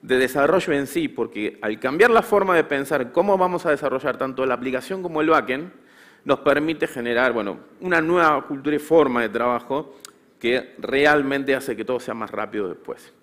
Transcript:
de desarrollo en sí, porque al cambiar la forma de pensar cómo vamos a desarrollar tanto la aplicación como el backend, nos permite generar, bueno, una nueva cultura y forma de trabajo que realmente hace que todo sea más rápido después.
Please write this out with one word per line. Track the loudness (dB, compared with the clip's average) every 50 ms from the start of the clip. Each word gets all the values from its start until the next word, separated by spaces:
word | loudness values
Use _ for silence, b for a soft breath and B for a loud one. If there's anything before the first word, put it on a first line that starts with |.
de | -2 0 2 2
desarrollo | 2 2 2 2 2 4 4 2 2 0 -2
en | -2 -2
sí, | -2 -4 -4 -4 -4
porque | -4 -4 -6 -6 -4 -6 -6 -6 -6 -6
al | -6 -6 -6 -2
cambiar | -4 -4 2 4 4 6
la | 6 4
forma | 2 4 2 2 2 4 2
de | 2 2
pensar | 2 0 -4 -2 -2 -2 -4 -4 -2 0
cómo | 0 2 2 2 2
vamos | 2 0 0 -2 0
a | 0
desarrollar | -2 0 0 -2 -4 -2 -2 -4 -4 -4
tanto | -4 -6 -4 -4 -2
la | -2 -2
aplicación | -2 -4 -4 -4 -6 -6 -6 -10 -8
como | -8 -6 -2 -2
el | 2 4
backend, | 4 2 2 0 -4 -6 -6 -10 -16 -20 b b b b b b b b b
nos | 0 0 2
permite | 4 2 2 2 2 -2 -2 -2 -4 -6
generar, | -4 -6 -4 -2 0 2 2 2
bueno, | 2 0 -2 -4 -6 -10 -12 -20 -20 -10
una | -4 0 0 0
nueva | 2 2 2 4 4 4 4 2 -2
cultura | -4 -8 -6 -2 -2 -2
y | -2
forma | 0 4 6 6 6 6 4 0
de | 0 0
trabajo | -2 -2 0 0 0 -2 -4 -4 -4 -4 -4 -8 B B B B B B B _ _ _
que | 0 0 0 0 0 -4 -16 -12
realmente | -8 -2 0 4 6 6 6 4 4 2 -2 -2 0 0 0
hace | -2 0 -6 -6
que | -6 -4
todo | -4 -4 -4
sea | -4 -6 -8
más | -8 -8 -8
rápido | -6 -6 -6 -6 -4 -6 -6 -6
después. | -6 -10 -12 -14 -14 -14 -14 -20 _ _